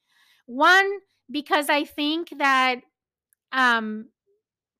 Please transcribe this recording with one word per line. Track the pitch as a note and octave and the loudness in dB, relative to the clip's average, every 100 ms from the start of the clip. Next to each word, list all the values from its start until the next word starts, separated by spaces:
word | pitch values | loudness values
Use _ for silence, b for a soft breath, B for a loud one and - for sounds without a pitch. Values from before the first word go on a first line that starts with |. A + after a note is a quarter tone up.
| b b b b - | b b b b -14
One, | B3 D#4 F#4 G4 G4+ - _ - | 0 4 4 4 -4 -12 _ -10
because | C4 - F4+ C#4+ | -10 -2 -2 0
I | D4 D#4+ | -2 -2
think | - D4 D#4+ E4+ C#4+ | -4 -4 -4 -6 -4
that, | C#4+ C4 B3+ B3 - _ _ _ _ _ _ | 0 2 2 -2 -8 _ _ _ _ _ _
um, | C4 B3+ A#3 A3 G#3+ A3+ _ _ _ _ _ _ _ | 0 2 2 -2 -10 -14 _ _ _ _ _ _ _